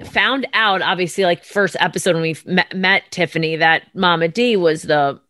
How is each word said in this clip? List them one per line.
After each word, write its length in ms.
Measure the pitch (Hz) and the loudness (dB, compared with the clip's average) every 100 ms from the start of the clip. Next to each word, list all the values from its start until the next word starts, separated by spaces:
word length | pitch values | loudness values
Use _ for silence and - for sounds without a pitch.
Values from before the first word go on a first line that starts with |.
found 420 | - 220 208 269 240 | -2 0 0 0 -2
out, 280 | 208 220 190 | 0 0 0
obviously, 420 | 160 180 175 - | -2 -2 -4 0
like, 180 | 185 170 | 0 0
first 300 | - 214 190 - | -2 -2 -2 0
episode 340 | 170 185 190 | -2 0 -2
when 80 | 165 | 0
we 80 | 160 | -2
f-, 140 | 156 - | -6 -2
met, 300 | 180 - 190 | -2 -2 -2
met 260 | 185 190 - | 0 0 -2
Tiffany, 460 | - 170 160 160 160 | -4 -2 -2 -4 2
that 280 | 160 160 - | 2 2 -2
Mama 340 | - 180 170 170 | -2 0 2 0
D 280 | 196 247 208 | 0 0 2
was 260 | 170 160 | 2 0
the 380 | 143 151 139 - _ | 0 0 0 -4 _